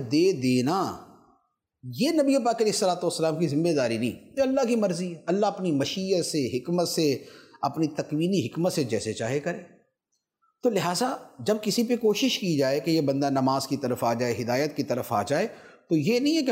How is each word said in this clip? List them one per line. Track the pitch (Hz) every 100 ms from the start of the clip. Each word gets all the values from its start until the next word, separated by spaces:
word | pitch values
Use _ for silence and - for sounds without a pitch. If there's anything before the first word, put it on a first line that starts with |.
| 120
दे | 147 190 160
देना | 127 127 123 190 135 92 - - _ _ _ _ _ _
ये | 127 120 269
नबी | 320 277 269
पाक | 233 226
अलैहिस्सलातु | 214 202 190 175 175
वस्सलाम | 160 160 156
की | 170
ज़िम्मेदारी | 139 170 147 120 113
नहीं, | 117
ये | 92 - -
अल्लाह | 262 269 233
की | 233
मर्ज़ी | 202 170 180
है। | 160 -
अल्लाह | 190 208
अपनी | 156 185
मशीयत | 139 139 - 95 185 156
से, | 156 120
हिकमत | 123 147 175 170
से, | 175 151 123 - - - -
अपनी | 139 160 156
तकवीनी | 151 139 151 170 196
हिकमत | 117 151 175
से | - 120
जैसे | 110 110 107
चाहे | 117 143
करे। | 151 - - - _ _ _ _ _ _ _ _
तो | 247
लिहाजा | 196 165 175 254 - - -
जब | 123 214
किसी | 214 190
पे | 233 240
कोशिश | 220 208 262 -
की | 185 143
जाए | 135 143
कि | 165
ये | 160
बंदा | 139 139 139
नमाज | 135 131 135 -
की | 135
तरफ | 123 120
आ | 117 117
जाए, | 123 110
हिदायत | 117 127 151 147
की | 127
तरफ | 123 -
आ | 107 101
जाए, | 147 214 - - - -
तो | 160
ये | 147 247
नहीं | 285 320
है |
कि | 262